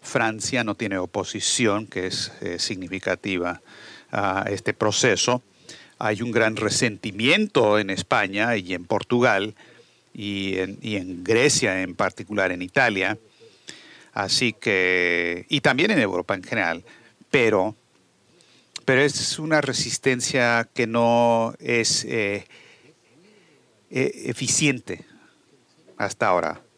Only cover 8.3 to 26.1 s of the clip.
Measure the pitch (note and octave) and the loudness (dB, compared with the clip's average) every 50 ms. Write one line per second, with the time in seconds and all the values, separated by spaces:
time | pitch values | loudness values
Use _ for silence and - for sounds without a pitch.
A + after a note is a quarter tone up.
8.3 | G2 G2+ A2 A#2+ A#2+ G#2 F2+ F2+ F#2 F2 F2 - A2+ G2 - _ B2 B2 B2 B2 | 0 0 0 0 0 -2 -2 -4 -8 -8 -4 -2 -2 -2 0 _ 2 4 4 4
9.3 | G#2 G2 G2+ A2 G#2 - - - - - - _ _ _ _ _ _ - G#2 G#2 | 4 4 0 -2 -6 -12 -20 -20 -20 -20 -20 _ _ _ _ _ _ -10 -8 -6
10.3 | G2+ G2 G2 G2 F#2+ F#2 F#2 F#2 G2+ - - A#2 G#2+ G2 F#2 F#2 F2+ F2 F2+ F#2+ | -4 -4 -4 -2 -2 -2 -4 -6 -6 -10 -8 -6 -6 -4 -6 -6 -10 -8 -2 0
11.3 | A2+ A2+ C3 D3 C#3 - C3 G#2+ F#2 F#2+ F#2 F2+ E2+ - G#2 F#2 - - - - | 2 4 4 4 4 2 2 0 0 -2 -4 -6 -2 -2 -2 -2 -2 -6 -12 -4
12.3 | G#2 G2+ F#2+ F2+ F2+ F2+ F2+ F2+ - C#3+ C3 A#2 G#2 F#2+ F#2 F#2+ G#2+ - _ - | -2 0 0 0 0 -4 -8 -2 2 2 2 2 2 0 0 0 -2 -4 _ -20
13.3 | _ _ - - _ _ _ - - - - - - - - - _ A2 G2 F#2 | _ _ -20 -20 _ _ _ -20 -20 -20 -20 -20 -20 -20 -20 -10 _ -6 -2 -2
14.3 | - - B2+ A#2 A2 _ - A#2 G2+ F#2 F2+ F2+ F#2 F2+ F2+ F2 F2 E2+ E2+ E2+ | 0 0 0 0 -2 _ -2 0 2 4 4 4 4 4 4 2 2 2 0 -2
15.3 | E2+ F2+ F#2+ _ D#3 C#3 - D3+ B2+ C3 E3+ G#3+ A3 D3 A#2 G2 F#2 F2 F2 - | -4 -6 -4 _ -4 2 2 2 2 4 2 2 4 2 2 2 0 -2 -2 -2
16.3 | G2+ F#2+ F#2 - B2 A2 F#2+ E2 E2 E2+ - - - - - - _ _ - _ | -4 -4 -4 -4 -2 -2 0 0 -2 -4 -8 -18 -20 -20 -20 -20 _ _ -8 _
17.3 | - C#3 A#2+ A2 G#2 F#2+ F#2 A2 - _ _ _ _ _ _ _ _ _ _ _ | 2 4 4 6 4 4 2 0 -4 _ _ _ _ _ _ _ _ _ _ _
18.3 | _ _ _ _ _ _ _ _ _ - _ - C3 B2+ C#3+ C#3+ - - - - | _ _ _ _ _ _ _ _ _ -6 _ 2 4 4 4 2 2 -2 -4 -4
19.3 | - - D#3 D#3+ D#3 D3+ C#3+ C3+ B2 - - A#2+ - - - C3+ B2+ B2 A#2+ - | -4 -6 -2 0 0 0 0 0 -2 -4 -4 -4 -6 0 0 0 0 0 -2 -2
20.3 | - C3+ B2 A#2+ A#2 A#2 A#2 _ _ - A#2+ A2 A2+ A#2 A#2 A#2 A#2 A#2 A#2+ A#2 | 0 2 2 4 2 2 0 _ _ -4 -2 0 2 2 4 4 4 4 4 4
21.3 | A#2 A2+ A2+ A2+ - - - - A#2+ A#2 A2 - - - - A2+ B2 A#2 G#2 G2+ | 4 2 0 -2 -4 -8 -4 -2 0 0 0 0 0 -2 -4 -4 -4 -2 -2 -2
22.3 | G2+ G2+ - _ - - - - - _ _ - _ _ _ _ _ D3 F3+ - | -4 -6 -8 _ -20 -20 -20 -20 -20 _ _ -20 _ _ _ _ _ _ _ -20
23.3 | _ _ _ _ _ _ _ _ _ _ _ _ - B2+ C3 B2 - - - - | _ _ _ _ _ _ _ _ _ _ _ _ -4 -2 -2 -2 -4 -6 -8 -8
24.3 | A2+ - - B2+ - - D3+ C#3+ C3 A#2+ - - F2+ - - _ - - _ _ | -6 -4 -2 -2 0 2 2 2 0 -2 -6 -10 -12 -12 -12 _ -20 -20 _ _
25.3 | _ _ _ _ _ _ _ _ _ _ _ - - - G#2 G2 | _ _ _ _ _ _ _ _ _ _ _ -20 -6 -4 -4 -4